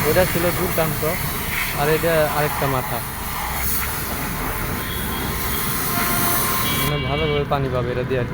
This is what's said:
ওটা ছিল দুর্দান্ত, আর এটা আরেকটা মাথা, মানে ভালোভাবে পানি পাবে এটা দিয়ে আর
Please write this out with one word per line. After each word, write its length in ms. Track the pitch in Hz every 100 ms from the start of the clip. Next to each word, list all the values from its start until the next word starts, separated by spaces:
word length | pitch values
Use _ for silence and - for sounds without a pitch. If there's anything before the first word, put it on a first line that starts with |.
| 147
ওটা 140 | 165
ছিল 180 | 180 175
দুর্দান্ত, 600 | 170 - 180 170 156 139 156 180 - - - - - 143
আর 80 | 147
এটা 400 | 156 165 160 151 147
আরেকটা 300 | 147 - 139
মাথা, 320 | 131 123 120 117 - - - - - - - - - - - - - - - - - - - - - - - - 65 - - - - - 60 - - - - - -
মানে 280 | 139 147 131
ভালোভাবে 380 | 143 156 147 139
পানি 200 | 143 135
পাবে 200 | 127 120
এটা 100 | 123
দিয়ে 180 | 123 131
আর 80 | 120